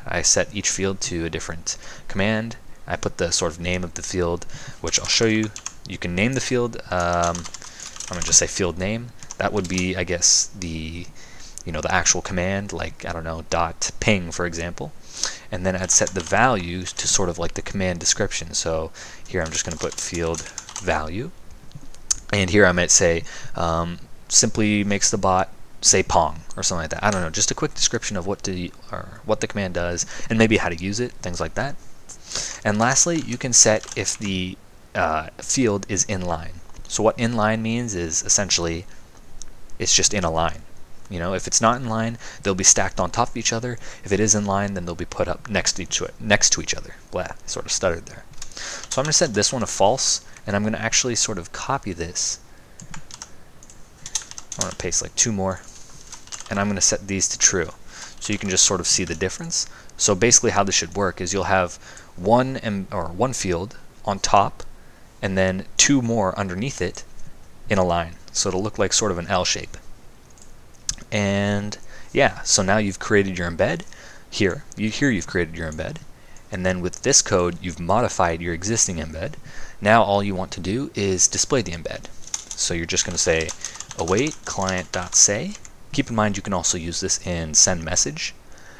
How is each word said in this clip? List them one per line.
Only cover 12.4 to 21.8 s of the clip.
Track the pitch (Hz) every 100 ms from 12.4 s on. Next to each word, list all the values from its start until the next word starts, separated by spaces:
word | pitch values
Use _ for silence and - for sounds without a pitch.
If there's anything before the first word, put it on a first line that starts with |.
| 90 98 101
like, | 85 80 -
I | -
don't | 85
know, | 82 80 76
dot | 82 85 85 - -
ping, | - 101 85
for | 80 87
example. | 82 85 87 151 - - - - - -
And | 95 90
then | 92
I'd | 92
set | - 101
the | 95
value | 82 98 127 113 85 90
to | 92 - -
sort | - 92
of | 85
like | 85
the | -
command | - 101 92 87
description. | - - 101 - 82
So | 82 85 80 80 - - - -
here | 92
I'm | 80
just | 80 -
gonna | 80
put | 87
field | - - 85 82 82 - - - -
value. | 90 78 78 95 156 - - - - -